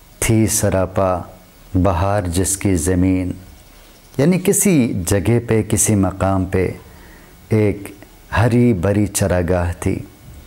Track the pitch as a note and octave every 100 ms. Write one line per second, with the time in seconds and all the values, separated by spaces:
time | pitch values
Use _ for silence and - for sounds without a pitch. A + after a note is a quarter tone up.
0 | - - - A2 G#2+ - G2+ F#2+ F2+ G2
1 | F#2+ F2+ - - - - - F#2 F#2 F2
2 | G2 G#2 F#2 E2+ F2+ - G2+ F2 E2+ F2+
3 | F#2 F#2 F#2 F2+ - - - - - -
4 | - - D3 F#3 F#3+ G3 G3+ E3 A#2 G2+
5 | E2 G2+ F2 A#2 A#2 A2+ G#2 G#2+ - G#2
6 | F#2 F2 F#2+ F#2+ F#2 F#2+ F#2 - - -
7 | - - - - - A2 G#2 F#2+ G2+ -
8 | - - - F#2+ A#2+ A#2+ A#2+ G2 F#2+ G2+
9 | G2+ - G2 F2+ F2 F2+ F2 F2 F#2+ -
10 | - - - -